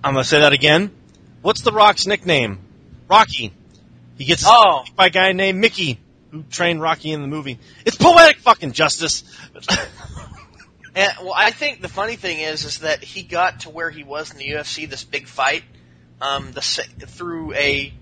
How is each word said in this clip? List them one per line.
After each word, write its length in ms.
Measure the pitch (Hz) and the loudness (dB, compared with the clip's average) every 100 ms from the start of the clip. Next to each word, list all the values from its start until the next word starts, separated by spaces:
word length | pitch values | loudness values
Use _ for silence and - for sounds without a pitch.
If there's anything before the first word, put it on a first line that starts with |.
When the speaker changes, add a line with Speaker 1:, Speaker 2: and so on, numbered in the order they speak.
Speaker 1:
I'm 100 | 143 | -2
gonna 100 | 135 | -2
say 180 | 127 151 | 0 4
that 120 | 147 | 4
again. 380 | 143 151 156 202 - _ _ _ - | 4 2 2 0 -10 _ _ _ -8
What's 200 | 180 220 | -4 -2
The 100 | 240 | -2
Rock's 340 | 214 208 196 185 | 4 4 4 -2
nickname? 540 | 202 180 151 113 95 - _ _ - _ | -4 0 0 0 -6 -16 _ _ -20 _
Rocky. 460 | 202 220 - 110 - _ - _ - - - | 4 4 -2 -12 -16 _ -20 _ -20 -20 -10
He 80 | 135 | -2
gets 180 | 165 - | 2 6
Speaker 2:
Oh. 400 | 233 208 147 127 - | 8 8 4 -4 2
Speaker 1:
by 120 | 185 | 2
a 20 | |
guy 220 | 185 190 | 4 2
named 280 | 185 196 185 | 2 0 0
Mickey, 400 | 226 - 165 117 _ _ _ | -2 -2 -6 -6 _ _ _
who 120 | 151 | -20
trained 380 | 156 - 175 165 | -14 -4 -2 -2
Rocky 300 | 160 160 156 | -4 -4 -6
in 100 | 151 | -8
the 60 | 139 | -8
movie. 320 | 151 139 120 - - - | -10 -10 -14 -18 -6 -6
It's 120 | - | 2
poetic 400 | 339 339 330 294 | 6 8 8 6
fucking 360 | 247 - 151 | 2 2 0
justice. 500 | 120 156 - 165 - - - - | -2 -2 0 -6 -8 -10 -20 -20
<laughs> 100 | - - - - - - - - - - _ - _ - 180 | -16 -6 -4 -6 -16 -18 -18 -18 -20 -20 _ -20 _ -12 -2
Speaker 2:
And, 140 | 196 - | -2 -2
well, 100 | 185 185 | -8 0
I 160 | 214 | 0
think 300 | 233 294 175 | 0 -8 -8
the 80 | 180 | -12
funny 260 | - 208 233 | -8 -8 -8
thing 240 | 185 160 | -8 -6
is, 240 | 156 156 | -8 -8
is 160 | 151 - | -10 -8
that 240 | 156 151 | -4 -4
he 180 | - 190 | -6 -16
got 380 | 180 170 180 120 | -8 -2 -2 -2
to 80 | 160 | -16
where 200 | 156 165 | -10 -10
he 140 | 156 | -10
was 280 | 139 147 151 | -12 -12 -12
in 60 | 143 | -14
the 80 | 139 | -10
U 140 | 151 | -8
F 60 | 147 | -8
C, 200 | - 156 | -12 -12
this 180 | 135 | -14
big 240 | - 143 135 | -10 -10 -10
fight, 360 | - 135 156 - - _ _ _ _ | -4 -4 -4 -10 -20 _ _ _ _
um, 320 | 135 139 135 | -8 -6 -8
the 80 | 131 | -10
sa-, 220 | - - - - | -8 -8 -10 -16
through 540 | - - 175 165 156 | -20 -16 -12 -10 -8
a 400 | - 143 143 139 - | -4 -2 -2 -8 -14